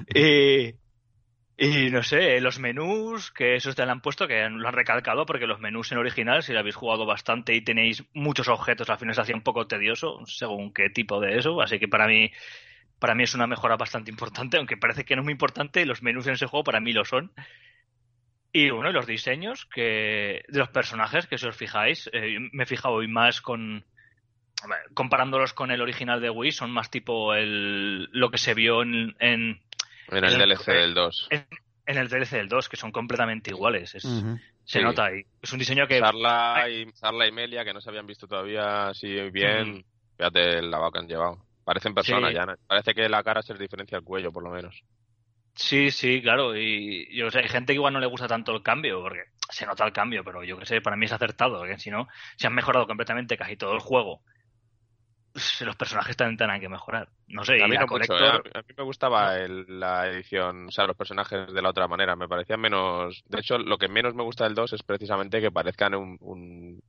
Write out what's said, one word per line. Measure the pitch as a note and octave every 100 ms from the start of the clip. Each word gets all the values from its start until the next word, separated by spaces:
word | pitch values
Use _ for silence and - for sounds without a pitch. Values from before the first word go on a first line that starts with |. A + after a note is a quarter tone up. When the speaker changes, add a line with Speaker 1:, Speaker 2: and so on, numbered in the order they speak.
| -
Speaker 1:
Y, | D3+ D3+ D3 C#3 C3+ A#2+ A2+ _ _ _ _ _ _ _ -
y | C#3 D3 C3
no | B2
sé, | A#2 D3+ F3+ B2+
los | B2+ B2+
menús, | B2+ B2 E3 G#3+ A3 A3+ -
que | - B2 B2
esos | C3+ C3+
te |
lo | B2+
han | B2+
puesto, | C#3+ C#3+ D3+
que | A2+ A2
lo | A2+ A2+
han |
recalcado, | B2 A#2+ A#2 A#2+ A#2 D#3
porque | C#3+ A#2
los | G#2
menús | A2 A2+ A2+
en | A#2+
original, | A#2+ A#2+ A2+ C#3+
si | D#3
lo | A#2
habéis | G#2 -
jugado | A#2+ A2
bastante | A2 G#2 - A#2 A#2
y | A2+
tenéis | A2 A2+ A2+ A2 -
muchos | D3+ D3 C#3 B2
objetos, | A2+ - A#2 A#2
al | A2
final | A2+
se | A2
hacía | A2 A2+
un |
poco | B2+ A#2+ G#2+
tedioso, | G#2+ G#2 A#2 D#3+ -
según | - - A#2+ G2+ G2+
qué | - G2
tipo | - A2 G2+
de | G2 A2
eso. | C#3 E3+
Así | - G#2+
que | G#2+
para | G#2+ G#2+
mí, | A2 A2 - - - - - _ - A#2+
para |
mí | A#2
es | A#2+ B2+
una | A#2
mejora | A2+ A#2+ A2+
bastante | A2+ A#2+ A2
importante, | A2 A2+ - B2 E3
aunque | C#3 A2
parece | A#2 A#2
que | -
no | C3
es | C#3+
muy |
importante, | C#3+ D3+ - C#3+ F#3 D#3+
los | A#2
menús | A#2+ B2 B2
en |
ese | B2+ C3
juego | C#3+
para | C#3+ A2+
mí | A2+
lo | A2
son. | G2+ B2+ F3 - - - - _ _ _ _ _ _ _ _
Y | E3 C#3+
bueno, | A#2 D3
y |
los | E3+ A2+
diseños | A2 - C3+ G3 C4 -
que, | - A#2 A2 G#2+ G#2+ G#2 G2 -
de | C#3+
los | B2
personajes, | C3 A#2 A2+ A2 D#3 E3+
que | B2
si | A#2
os | A2
fijáis, | G#2+ A2 A2 D#3+ -
eh, | A#2 A2 G#2+ B2
me | C#3
he | B2+
fijado | A#2+ C3 A2+
hoy | A2+
más | A2+ A#2+ A#2+
con... | - A#2 A2 G#2+ - _ _ _ _ _ _ - G#2+ F2 -
Comparándolos | - B2+ C3+ C3+ C3+ C3
con | - C3
el | B2
original | A#2+ A#2+ B2 A#2+
de | A#2+
Wii, | A2+ C3+
son | - A#2+
más | A#2+ A2+
tipo | B2 - A2+ G#2+
el, | G#2+ G#2+ G#2 G2+ G2+ G2+ F#2+ F#2
lo | B2 B2
que | A#2+
se | -
vio | A2 A2+ A#2
en... | A#2+ A#2 A2+ -
En, | A#2+ A#2 A2+ G#2+ _ - - - -
Speaker 2:
En | F#2+
el | F#2
Speaker 1:
en | F#2
Speaker 2:
D |
L | G2 F#2+
C | -
del | F2+ F2
dos. | F2 F2 - -
Speaker 1:
en, | D3 C#3+ - _ _ -
en | C#3
el | B2
D | B2+
L | B2+
C | B2
del | G2+
dos, | A#2+ -
que | -
son | A2+
completamente | A2+ A#2 A#2+ A2+ A2 G#2
iguales, | F#2+ G#2+ A2 -
es, | -
Speaker 3:
Ujú. | C3+ A#2 G#2 A#2 - _
Speaker 1:
se | - B2
Speaker 2:
Sí. |
Speaker 1:
nota | A2+ A#2+
ahí. | G2+ F#2+ - _
Es | -
un | B2+
diseño | B2 C3+ C#3
que | C3
Speaker 2:
Sarla | A2 A2 A#2 A#2 A#2 A#2+ A#2+
y, | A2+ A2+
Sarla | A2 A2 A2+ A2
y |
Melia, | A2+ A#2+ A#2+
que | G#2+
no | G2
se | A2
habían | G#2+ G#2
visto | G#2 G2
todavía | G2 G2 G#2+ G#2 G#2 G2+
así | G2 G2+ G2 G2
bien, | F#2+ G2+ G#2+ G#2+
Speaker 1:
Ujú. | G2 - _ _ -
Speaker 2:
fíjate | F2 F2 F2 E2+
el | E2+
lavado | D#2+ E2
que | E2+
han | E2+
llevado. | E2 F2 F2 _ _ -
Parecen | F2 A2
personas | G2+ F#2+ G#2 E2
Speaker 1:
Sí. | D#2+
Speaker 2:
ya, | F#2
¿no? | F2+ -
Parece | G2 G#2
que | A2 A2
la | G#2+
cara | G#2 A2
se | A2
les | G2+
diferencia | G2 G2 G2 G2
el |
cuello, | D#2+ F#2+ F2+
por | E2+
lo | F2
menos. | F2+ F2+ - _ _ _ _ _ _ _ -
Speaker 1:
Sí, | - C#3 C#3
sí, | - C3 C3
claro, | A#2 B2 C3 G#2+
y | A2 G#2+ G#2 F#2+ C#2 A2+
yo | A#2
sé, | B2
hay | A2+
gente | B2 B2+
que | C#3
igual | C#3+
no | C#3
le | B2+
gusta | B2 A#2+
tanto | A#2 A2+
el | A2
cambio, | G#2+ B2 D3+ F#2
porque | F#2 F2+ F2 _ -
se | - G#2
nota | G2
el | F#2
cambio, | G2 A2 A2
pero | F#2 F2+
yo | F2+ F#2
qué | G2+
sé, | A2+
para | A2 G#2
mí | A2
es |
acertado, | A2+ A2 - B2+ G2+
porque | F2 G2
si | -
no, | G#2 B2+ - - -
se | A#2+
han |
mejorado | B2 - B2 A2
completamente | A2 A#2 A#2 A#2+ A#2
casi | G2+ G#2
todo | G2+
el | A2
juego. | - B2+ G#2 E2 _ _ _ _ _ _ _ _ _ _ _
Pues, | - - -
los | A#2 -
personajes | A#2 G#2+ G2 A#2
también | A#2+ A2
tendrán | A2 G2
que | F#2+
mejorar. | F#2 - A2+ - _ _
No | G2+
sé, | G#2
Speaker 2:
A | B2+ G#2
Speaker 1:
y |
Speaker 2:
mí |
Speaker 1:
la | B2
Speaker 2:
no | B2+
mucho, | B2 A2+
Speaker 1:
Collector | F2
Speaker 2:
¿eh? | G#2
A | A#2
mí, | -
a | -
mí | - -
me |
gustaba | C3+ C3+ C3 A2+ G2+ F#2
Speaker 1:
no. |
Speaker 2:
el, | F#2 F#2 F#2 F#2
la | F#2 F2+ F#2
edición, | F#2 F#2 G2 F2+ F2+ F2+
o |
sea, | - G2
los | F#2
personajes | G2+ G2 G2+ G2 F#2+
de | F#2+
la | F#2
otra | F#2 F2+
manera, | F2 F#2+ F2
me | F2
parecían | F2+ F2+ A2
menos. | A2+ G2 F#2 F2 F2 F#2 -
De | G#2+
hecho, | G#2+ B2
lo | A2 G2+
que | -
menos | G#2 A#2+
me | A#2+
gusta | A#2 A#2+
del | A2
dos | G#2+ A#2
es | G#2+
precisamente | - G2+ G#2 G2 G2 A2
que | G#2+
parezcan | E2 E2 - G2+
un, | G2 F#2+ F2+
un, | F#2 F#2 F2 F2 F2 F2